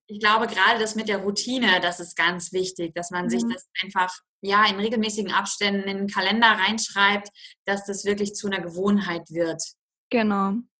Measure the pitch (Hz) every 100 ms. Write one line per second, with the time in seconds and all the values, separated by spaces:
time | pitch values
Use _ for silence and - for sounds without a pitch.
0 | _ 208 214 226 233 190 202 220 214 214
1 | 214 196 190 202 240 254 220 180 175 175
2 | 170 - 170 180 - 185 180 - 170 175
3 | 175 180 180 233 233 - - - 190 196
4 | 185 - _ _ 196 202 214 196 220 226
5 | 214 214 190 185 202 - 208 196 196 196
6 | 196 196 190 220 226 190 190 220 - 196
7 | 202 208 208 - - - - 196 202 196
8 | 196 208 202 - 202 190 175 170 196 202
9 | 175 170 - 160 165 156 - - _ _
10 | - 240 214 196 196 220 -